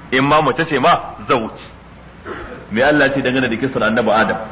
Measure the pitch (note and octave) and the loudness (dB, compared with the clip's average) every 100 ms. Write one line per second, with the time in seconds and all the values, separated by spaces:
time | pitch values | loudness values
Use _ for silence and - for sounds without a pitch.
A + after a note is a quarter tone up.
0 | - B2+ C#3 D3+ D3+ D#3 E3 C#3 C#3 E3 | -4 0 4 4 2 0 0 2 2 2
1 | - - G#2+ C3+ A2 - - - - - | 0 -8 -2 -2 -2 -10 -18 -20 -20 -20
2 | - - - - - - - G#2 C#3 D3+ | -20 -18 -14 -14 -14 -16 -6 0 2 4
3 | C3+ C3+ B2+ B2+ B2+ A2+ C3 B2+ A2 A2+ | 2 0 0 0 0 -2 -2 0 0 2
4 | A2 G2+ G#2+ A2 - | 2 2 2 -2 -8